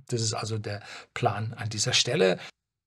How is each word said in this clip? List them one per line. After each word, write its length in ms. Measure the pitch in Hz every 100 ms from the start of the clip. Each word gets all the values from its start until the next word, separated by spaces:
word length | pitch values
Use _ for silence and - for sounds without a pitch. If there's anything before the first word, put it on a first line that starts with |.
| -
Das 140 | 117
ist 120 | 113
also 260 | 113 107 110
der 220 | 107 104 - - -
Plan 420 | - 120 101 110
an 160 | 123 107
dieser 220 | 107 131
Stelle. 460 | 120 - 147 92 87 - - _ _